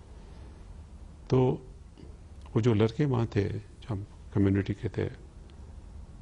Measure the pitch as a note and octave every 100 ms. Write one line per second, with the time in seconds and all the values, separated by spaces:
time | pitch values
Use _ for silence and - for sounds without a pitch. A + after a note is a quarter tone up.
0 | - - - - - - - - - -
1 | - - - C3 B2+ D#3 - - - -
2 | - - - - - B2 A#2 G#2 A2 -
3 | D3 A#2+ A2+ G2+ G2 G#2 - - - G2
4 | G2+ - - - G2 G2 F#2+ G#2 G#2 -
5 | F#2+ - - - - - - - - -
6 | - -